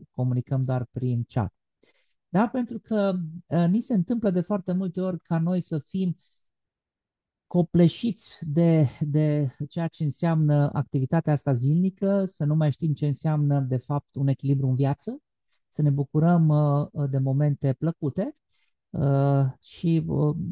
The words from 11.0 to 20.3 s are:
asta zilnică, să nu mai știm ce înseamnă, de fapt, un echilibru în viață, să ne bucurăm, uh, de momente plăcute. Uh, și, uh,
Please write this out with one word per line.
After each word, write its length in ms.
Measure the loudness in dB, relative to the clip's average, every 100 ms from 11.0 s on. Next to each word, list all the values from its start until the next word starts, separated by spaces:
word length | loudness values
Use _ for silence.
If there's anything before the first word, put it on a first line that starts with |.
| 0 0 0
asta 200 | 0 0
zilnică, 720 | 0 2 2 0 -2 0 0 -2
să 200 | -4 0
nu 100 | 2
mai 160 | 0
știm 220 | 0 -2
ce 140 | -2 -2
înseamnă, 520 | -2 -2 0 2 0
de 180 | 0 -4
fapt, 380 | -2 -6 -6 -4
un 120 | -2
echilibru 400 | 0 0 0 0
în 80 | 0
viață, 460 | 0 -2 -8 -12 _ _ _ _ _
să 140 | -2
ne 80 | 0
bucurăm, 600 | 0 0 2 4 4 4
uh, 600 | 4 2 0 -2 -4 -2
de 80 | -2
momente 560 | 0 0 0 0 -2
plăcute. 640 | -2 -4 -4 -4 -4 -6 -8 _ _ _ _ _
Uh, 560 | -2 0 2 2 2 0 -4
și, 440 | -20 -4 0 0 0
uh, 280 | 0 0